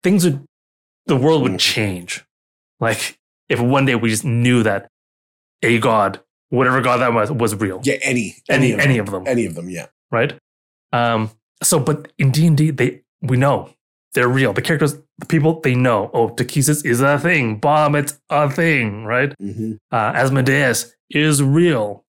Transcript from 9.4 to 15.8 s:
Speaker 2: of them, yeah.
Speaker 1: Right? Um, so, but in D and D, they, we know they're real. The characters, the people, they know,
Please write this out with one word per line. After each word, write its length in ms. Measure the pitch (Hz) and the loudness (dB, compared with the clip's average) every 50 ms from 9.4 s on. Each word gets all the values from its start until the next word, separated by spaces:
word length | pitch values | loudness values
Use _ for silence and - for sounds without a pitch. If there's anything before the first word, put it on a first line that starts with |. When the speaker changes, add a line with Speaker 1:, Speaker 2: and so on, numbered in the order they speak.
| 113 | 0
Speaker 2:
of 100 | 95 82 | -2 -6
them, 140 | 80 85 90 | -10 -12 -10
yeah. 180 | 90 85 76 - _ _ _ _ | -12 -12 -12 -14 _ _ _ _
Speaker 1:
Right? 220 | - 113 117 139 139 - _ _ _ _ _ _ _ _ _ _ | -2 -2 -2 -2 -4 -10 _ _ _ _ _ _ _ _ _ _
Um, 400 | - 120 120 120 117 110 110 107 - _ _ _ _ _ - | -2 -2 0 0 0 -2 -2 -4 -8 _ _ _ _ _ -2
so, 160 | - - 160 | 0 0 2
but 320 | 131 156 147 - - - _ _ | 2 0 -2 -4 -4 -14 _ _
in 140 | 143 135 | 0 0
D 160 | 131 147 160 175 | 2 4 4 4
and 100 | 156 139 | 4 4
D, 140 | 151 160 | 2 0
they, 300 | 147 131 127 131 - - _ _ _ _ | 0 0 -2 -2 -2 -6 _ _ _ _
we 160 | - 135 127 123 | -4 -2 0 2
know 320 | 131 143 135 107 - - _ _ _ _ _ _ _ _ - | 2 2 2 0 -4 -8 _ _ _ _ _ _ _ _ -2
they're 140 | - 123 123 | 0 0 2
real. 240 | 127 135 135 117 98 | 2 2 2 0 0
The 80 | 107 | -2
characters, 340 | - - 127 - 165 143 - - _ _ _ - | -2 -2 0 2 2 0 0 -4 _ _ _ -18
the 60 | - - | -6 -2
people, 320 | - 160 143 156 165 160 | 0 2 2 2 0 0
they 140 | - 143 127 | 0 0 0
know, 340 | 123 | 2